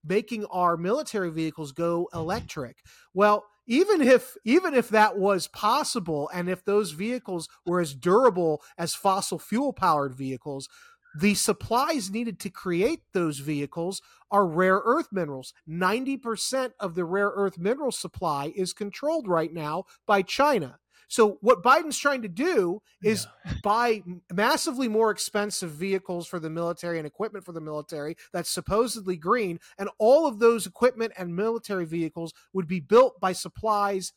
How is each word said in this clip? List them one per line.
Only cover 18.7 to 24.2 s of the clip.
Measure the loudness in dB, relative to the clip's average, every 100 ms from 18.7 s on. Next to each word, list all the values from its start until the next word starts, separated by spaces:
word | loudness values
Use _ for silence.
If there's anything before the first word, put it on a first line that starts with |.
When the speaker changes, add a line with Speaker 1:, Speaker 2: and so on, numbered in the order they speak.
Speaker 1:
controlled | -6 -10 -4 -2 -2 0
right | 0 0
now | -6 -6 -6 -8 _ 2
by | 2
China. | 2 2 4 4 -2 -14 _ _ _
So | 4 4 4
what | 4 4
Biden's | 6 4 4 -2
trying | 0 -2
to | -6
do | -2 0 2 0 -2 _ _
is | -2 -2 -4 _ -10
Speaker 2:
Yeah. | -4
Speaker 1:
buy | 0 2 2 -2 -4
m-, | -14